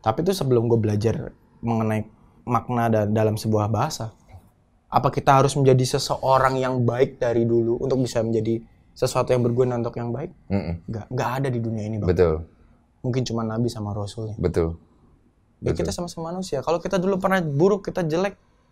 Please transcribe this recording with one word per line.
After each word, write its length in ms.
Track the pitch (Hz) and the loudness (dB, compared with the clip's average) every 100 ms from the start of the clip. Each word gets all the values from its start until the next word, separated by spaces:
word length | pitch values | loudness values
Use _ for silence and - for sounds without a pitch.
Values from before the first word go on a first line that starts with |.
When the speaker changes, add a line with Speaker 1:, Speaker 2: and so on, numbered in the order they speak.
Speaker 1:
Tapi 160 | 113 - | 0 0
itu 120 | 165 | 0
sebelum 320 | 190 139 123 117 | 0 2 2 4
gua 100 | 117 | 2
belajar 560 | 107 107 110 85 - - _ _ | 2 0 0 -2 -6 -14 _ _
mengenai 460 | 117 113 110 107 107 - _ _ | -4 -2 0 -2 -6 -16 _ _
makna 440 | - 117 - 120 117 | -2 -2 0 0 2
da-, 200 | 110 104 | 2 2
dalam 260 | 110 110 | 2 2
sebuah 320 | 107 113 107 104 | 0 0 0 0
bahasa. 460 | 107 147 - 110 - _ - _ _ _ _ _ | 0 -2 -4 -10 -14 _ -20 _ _ _ _ _
Apa 220 | 120 135 | 0 2
kita 260 | - 139 | 0 4
harus 200 | 135 135 | 6 6
menjadi 280 | 147 135 131 127 | 4 6 6 4
seseorang 680 | 139 - 131 127 131 131 131 | -2 -2 -2 2 4 4 2
yang 260 | 127 127 | -2 0
baik 340 | 117 120 135 - | 0 2 0 0
dari 260 | 123 117 | 0 2
dulu 320 | 117 117 113 123 | 4 2 2 0
untuk 200 | 131 131 | 0 0
bisa 220 | 123 120 | 0 0
menjadi 400 | 113 113 110 113 - _ _ | 0 0 0 -2 -4 _ _
sesuatu 360 | - 127 131 123 | -4 -2 0 0
yang 120 | 127 | 2
berguna 340 | 120 120 127 | 2 2 0
untuk 180 | 120 117 | 0 -4
yang 160 | 113 120 | -6 -8
baik? 200 | 120 156 - _ | -6 -10 -14 _
Speaker 2:
Mm-mm. 380 | 98 82 85 | -4 -2 -8
Speaker 1:
Nggak, 200 | - 113 110 | -8 -10 -6
nggak 220 | 127 117 | -4 -2
ada 160 | 131 135 | -2 -2
di 100 | 123 | -2
dunia 260 | 113 113 | -4 -4
ini, 120 | 104 110 | -6 -4
Bang. 100 | 90 | 0
Speaker 2:
Betul. 280 | 87 85 80 82 _ _ _ _ _ | 4 4 2 -6 _ _ _ _ _
Speaker 1:
Mungkin 200 | 127 123 | -4 -2
cuma 180 | 120 113 | -2 -4
Nabi 240 | 113 113 120 | -4 -2 -2
sama 240 | 110 104 | -4 -6
Rasulnya. 420 | 104 101 - 110 104 | -6 -8 -8 -10 -4
Speaker 2:
Betul. 420 | 85 85 82 82 _ _ _ _ _ _ _ _ | -2 0 0 -2 _ _ _ _ _ _ _ _
Speaker 1:
Ya, 120 | 123 | -4
Speaker 2:
Betul. 80 | - | -2
Speaker 1:
kita 100 | 170 | -4
sama-sama 380 | 185 175 170 165 | -4 -8 -8 -10
manusia. 280 | 180 185 139 | -8 -6 -6
Kalau 180 | 131 165 | -2 -2
kita 180 | 180 190 | 0 -2
dulu 200 | 180 190 | 0 0
pernah 220 | 185 190 | 0 0
buruk, 440 | 160 139 185 202 | 0 2 2 2
kita 200 | - 170 | -2 -4
jelek, 320 | 165 160 196 190 _ _ _ | -2 0 -2 -6 _ _ _